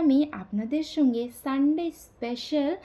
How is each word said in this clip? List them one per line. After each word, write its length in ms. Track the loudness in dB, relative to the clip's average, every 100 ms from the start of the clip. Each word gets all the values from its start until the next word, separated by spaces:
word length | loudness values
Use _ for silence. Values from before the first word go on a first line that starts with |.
আমি 180 | 4 4 2
আপনাদের 520 | -4 -6 -4 -2 -4 -2
সঙ্গে 280 | 2 2 2 -4 -6
সানডে 440 | -4 2 2 2 -2 -6
স্পেশাল 640 | -16 _ -8 -6 -2 0 0 -2